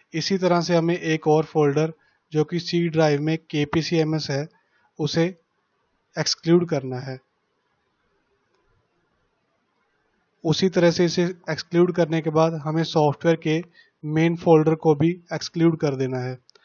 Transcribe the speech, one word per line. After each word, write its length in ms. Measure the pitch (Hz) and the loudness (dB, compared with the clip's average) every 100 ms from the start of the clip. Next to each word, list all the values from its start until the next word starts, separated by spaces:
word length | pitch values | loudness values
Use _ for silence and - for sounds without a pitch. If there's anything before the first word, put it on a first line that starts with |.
| _ | _
इसी 240 | 165 - 190 | -8 -4 0
तरह 220 | 180 175 | 0 0
से 160 | 170 170 | 2 0
हमें 220 | 165 175 | 0 -2
एक 280 | 165 160 160 | -2 -2 2
और 160 | 156 | 2
फोल्डर 480 | 156 160 147 143 160 - _ _ _ | 2 0 2 2 -2 -6 _ _ _
जो 120 | 151 | -4
कि 140 | 151 175 | -2 -4
सी 300 | 170 170 170 | -4 -2 -2
ड्राइव 340 | 156 156 143 | 2 2 2
में 160 | 156 160 | -2 -4
केपीसीएमएस 880 | _ 151 147 165 151 165 156 156 151 | _ -4 -2 -2 -2 -2 0 -2 -4
है, 180 | 139 156 _ _ _ _ - | -6 -8 _ _ _ _ -8
उसे 260 | 151 165 170 185 _ _ _ _ _ _ _ - | -4 -2 -2 -4 _ _ _ _ _ _ _ -6
एक्सक्लूड 500 | 156 - 160 175 170 | -6 -4 2 2 2
करना 300 | 147 131 127 | -6 -6 -10
है। 180 | 131 131 _ _ _ _ _ _ _ _ _ _ _ _ _ _ _ _ _ _ _ _ _ _ _ _ _ _ _ _ _ _ _ _ | -10 -14 _ _ _ _ _ _ _ _ _ _ _ _ _ _ _ _ _ _ _ _ _ _ _ _ _ _ _ _ _ _ _ _
उसी 240 | 170 156 190 | -4 0 0
तरह 220 | 180 170 | 4 2
से 140 | 165 | 2
इसे 200 | 175 175 175 180 - | 0 0 -2 -4 -10
एक्सक्लूड 420 | 151 - 175 180 | -10 -4 2 2
करने 280 | 175 160 165 | 2 0 0
के 80 | 160 | 0
बाद 240 | 156 160 | 2 2
हमें 300 | 165 147 160 | 0 -4 -4
सॉफ्टवेयर 520 | 160 165 151 143 165 160 | 0 2 2 2 0 0
के 280 | 160 160 180 _ _ _ | 0 -4 -6 _ _ _
मेन 320 | 151 156 170 170 | -6 0 0 0
फोल्डर 380 | 175 160 156 | 4 6 6
को 200 | 160 160 | 2 2
भी 280 | 147 165 180 - | 2 2 0 -8
एक्सक्लूड 460 | 156 - 175 165 160 | -10 -8 0 2 2
कर 160 | 151 | -2
देना 240 | 131 131 127 | -2 -4 -4
है। 200 | 127 127 _ _ | -6 -10 _ _